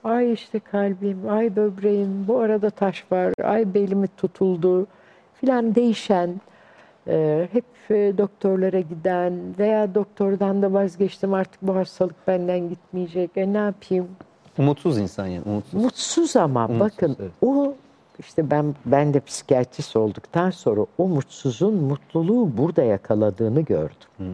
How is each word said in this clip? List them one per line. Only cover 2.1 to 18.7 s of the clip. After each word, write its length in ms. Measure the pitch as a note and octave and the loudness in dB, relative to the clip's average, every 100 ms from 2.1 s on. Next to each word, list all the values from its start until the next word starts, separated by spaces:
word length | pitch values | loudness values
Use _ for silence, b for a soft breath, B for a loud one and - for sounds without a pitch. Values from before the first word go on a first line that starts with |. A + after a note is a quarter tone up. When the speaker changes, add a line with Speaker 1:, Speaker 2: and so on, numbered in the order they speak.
| G3 G3 | -2 0
Speaker 1:
bu 100 | B3 | 0
arada 320 | A3 G#3+ G#3 | 2 2 0
taş 420 | - G3 - - | 0 -2 -2 -4
var, 200 | F#3 F#3 - | 0 0 0
ay 300 | - G#3+ G#3 | 0 0 2
belimi 340 | G3 G3+ G3 F#3+ | 0 0 0 -2
tutuldu 760 | - F#3 - F#3+ F3+ F3+ F3+ G3+ b b b b | -2 -6 0 0 2 2 2 -2 b b b b
filan 400 | _ C4 B3+ A3+ | _ 0 2 2
değişen, 680 | A3 A#3+ G#3 - F#3+ F3 F3+ B B B B B B - | 2 2 0 0 0 0 -6 B B B B B B -2
e, 400 | D#3+ D#3 D3+ F3 | 0 2 0 0
hep, 120 | A3+ - - - | -4 -4 -20 -2
e, 280 | G#3+ G3+ F#3+ | 0 2 0
doktorlara 640 | G3+ _ G3 F#3+ F#3+ F#3 | -2 _ 0 0 0 0
giden 520 | D#3+ E3 F#3 F3+ F3+ F3+ F3+ F#3 | -4 -4 -2 0 -2 -4 -8 -2
veya 360 | G#3 G#3+ G#3 | 0 2 0
doktordan 680 | G3 G3 - G3 G3 G3 G3 | -2 -4 -2 -2 0 0 2
da 100 | G3 | 2
vazgeçtim 600 | G3 G3 E3+ F#3+ - G3 | 2 0 0 -2 -2 -2
artık 280 | F#3+ F#3 - | -2 -2 -6
bu 120 | F#3+ | -2
hastalık 520 | F#3+ F3+ - F3+ - - | -2 -4 -2 -4 -2 -2
benden 420 | F#3 F3+ F3+ F3 | -2 0 -2 -4
gitmeyecek, 640 | F3+ _ F3+ F3 F3 F3 F#3+ | -10 _ -8 -4 -4 -4 -2
e, 160 | F#3+ | -2
ne 60 | G#3 | 0
yapayım? 500 | G#3 G3 - F#3 F3+ F#3+ - _ - - | -2 -4 -2 -2 -2 -12 -20 _ -10 0
Speaker 2:
Umutsuz 400 | C#3+ D3 F3 A#2+ | 2 2 0 0
insan 280 | G2 - F#2+ | -2 -6 -8
yani, 160 | F2+ G#2 | -6 -4
umutsuz. 380 | G#2 - F#3+ | -4 -4 -2
Speaker 1:
Mutsuz 520 | B3 - - - E4 A#3+ | -2 -2 -4 0 2 4
ama 300 | D#3+ B2+ A2+ | 4 2 0
Speaker 2:
Umutsuz, 140 | A#2 | 2
Speaker 1:
bakın 360 | G#3 - E3 A#2+ | 0 0 -2 -2
Speaker 2:
evet. 100 | G2 - | -10 -2
Speaker 1:
o 320 | B3 C#4 C#4 C#4 - _ _ - | 0 2 0 -4 -20 _ _ -20
işte 320 | - - D3 | -6 -4 0
ben, 240 | D3 D3 | 0 0